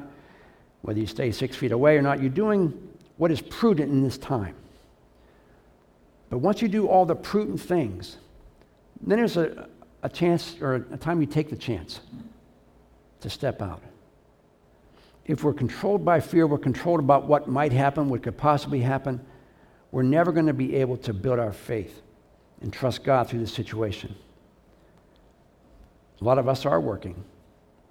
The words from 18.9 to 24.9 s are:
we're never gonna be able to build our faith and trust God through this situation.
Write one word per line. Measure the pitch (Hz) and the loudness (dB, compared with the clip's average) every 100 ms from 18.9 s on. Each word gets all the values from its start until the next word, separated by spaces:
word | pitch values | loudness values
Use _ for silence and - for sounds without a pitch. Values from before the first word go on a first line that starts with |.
| 135 135 123 - - - _ _ _ _ | 0 -2 -6 -10 -20 -20 _ _ _ _
we're | 131 | 0
never | 127 151 175 | 4 4 4
gonna | 165 156 | 4 2
be | 131 131 143 | 2 0 0
able | 127 123 | 0 -2
to | - | -4
build | 98 131 120 | -4 0 0
our | 113 | 0
faith | 98 - 113 92 - - _ _ _ _ _ | -6 -6 -6 -6 -14 -20 _ _ _ _ _
and | 110 | -12
trust | - 131 - | -4 -2 -2
God | - 131 113 | 2 2 2
through | 117 | -4
this | 110 | -4
situation. | - 113 110 110 95 - 98 - _ _ _ _ _ _ | -6 -8 -4 -4 -6 -12 -16 -20 _ _ _ _ _ _